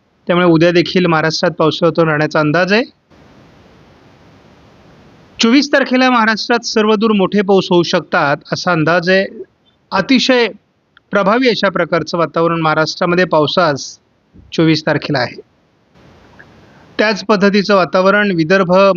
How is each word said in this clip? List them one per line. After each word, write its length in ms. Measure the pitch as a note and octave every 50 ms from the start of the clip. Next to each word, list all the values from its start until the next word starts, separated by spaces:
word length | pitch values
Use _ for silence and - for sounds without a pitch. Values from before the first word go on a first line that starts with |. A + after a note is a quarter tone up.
| _ _ _ _ _
त्यामुळे 200 | - F3+ F3 F3+
उद्या 240 | F3+ E3 D#3+ E3 F3
देखील 360 | E3+ F3 D#3+ - - F#3+ F3+
महाराष्ट्रात 440 | F3 D#3+ D#3 D#3 D#3+ D#3 - - F3
पावसाळी 400 | D#3+ - E3 D#3 D3 - F#3 E3
वातावरण 180 | D#3 F3 E3 D#3+
राहण्याचा 320 | D3+ D3 D#3 D3+ D#3 E3
अंदाज 320 | D3+ D3+ D3 E3+ F#3 F3+ G3+
आहे. 100 | A3 C#4 - _ _ _ _ _ - - - - - - - _ _ - - _ - - _ - - _ - - _ - - - - _ - - _ _ - _ _ _ - - - - - - - - - _ -
चोवीस 320 | - A3+ A#3 D4 C#4+ C#4+ -
तारखेला 380 | C#4 C4 C4 B3 B3+ C4 B3+
महाराष्ट्रात 540 | B3+ A#3+ A3 A3 A3 G#3 - - B3 A#3 A#3
सर्वदूर 480 | - - A3+ G#3+ G#3+ A3 G#3+ G#3+ A3+ A3
मोठे 300 | G3+ F#3+ F3 F#3 G3+ G#3
पाऊस 240 | F#3 G3+ F#3+ F3+ -
होऊ 120 | F#3 F3 E3+
शकतात 540 | E3 - F3+ D3+ - - F3+ D#3 C#3+ D3 C#3+ - - -
असा 200 | - - F#3 F3
अंदाज 380 | E3 D3+ D#3 E3+ F3+ E3+ F3
आहे. 160 | F#3+ F#3+ G3 - - A3+ F#4 - _ _ _ _ _ _ _ _ -
अतिशय 560 | G3 F#3+ - C4+ A#3+ - - C4 B3 A#3 G3+ - - _ _ _ _ _ _ _ _ _ _
प्रभावी 380 | - G3+ G3 F#3 G#3+ B3 C4 B3
अशा 200 | G#3 - - G3
प्रकारचं 500 | E3+ - F3 D#3 - E3 D3+ - - F3
वातावरण 420 | E3 D3 - E3+ E3 E3+ E3+ E3+
महाराष्ट्रामध्ये 640 | D#3+ D#3 D3+ D#3 D#3 D#3 - - F#3+ F3 F3 F3+ F#3
पावसास 720 | F3 E3 D#3 D3+ C#3 - - F3+ D#3+ C#3+ B2+ - - - - _ _ _ _ _ _ _ - - - -
चोवीस 340 | - E3 D#3+ D#3+ D3+ D#3
तारखेला 320 | - D3+ C3+ - - D3 C3
आहे. 220 | B2 A#2+ - - - _ _ _ _ _ _ _ _ _ _ _ - - - - - - _ _ - - - - - - - - - - - -
त्याच 260 | G#3+ G#3+ A3 - -
पद्धतीचं 520 | - A3 G3 F#3+ G3+ F#3+ G#3 F#3 G3 G#3
वातावरण 540 | G3 F3 D#3 - F#3 F#3 F#3+ G3+ G#3 G#3 G3+
विदर्भ, 420 | F#3+ E3 D#3+ D#3 F#3+ G3 F#3+ E3+ F3+ F#3+ G3 G3 F#3